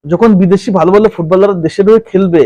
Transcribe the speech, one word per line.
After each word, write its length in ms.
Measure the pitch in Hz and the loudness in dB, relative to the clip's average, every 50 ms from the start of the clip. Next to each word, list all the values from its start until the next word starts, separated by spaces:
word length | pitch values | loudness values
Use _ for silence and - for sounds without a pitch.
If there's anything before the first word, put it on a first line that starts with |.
| _ | _
যখন 240 | 147 165 170 226 226 214 180 | -6 -2 0 2 2 2 2
বিদেশি 300 | 196 175 196 190 - - 185 185 | 2 2 0 -2 -2 -4 -2 0
ভালো 120 | 160 175 | 0 2
ভালো 140 | 190 208 220 214 | 2 2 0 0
ফুটবলাররা 480 | - - 170 156 185 185 202 202 196 175 160 | -2 -4 -4 -2 0 0 0 0 -2 -4 -6
দেশের 200 | 160 - - 196 202 | -6 -4 -2 0 2
হয়ে 120 | 226 226 220 - | 2 0 0 -2
খেলবে 320 | - 185 196 180 170 165 127 | -2 -2 -2 0 0 0 0